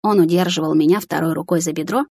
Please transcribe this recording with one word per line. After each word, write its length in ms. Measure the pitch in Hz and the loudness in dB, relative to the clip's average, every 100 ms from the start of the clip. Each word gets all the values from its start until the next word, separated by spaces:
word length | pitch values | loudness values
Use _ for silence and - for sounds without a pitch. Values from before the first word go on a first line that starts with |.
| 214 | 2
Он 140 | 202 | 2
удерживал 560 | 165 175 180 180 156 156 | 4 2 0 -2 0 2
меня 240 | 151 196 | 2 2
второй 340 | - 151 165 | 0 -4 -2
рукой 280 | 160 165 175 | -4 -2 -2
за 120 | 165 | -2
бедро 320 | 160 156 240 294 | -6 -4 -4 -4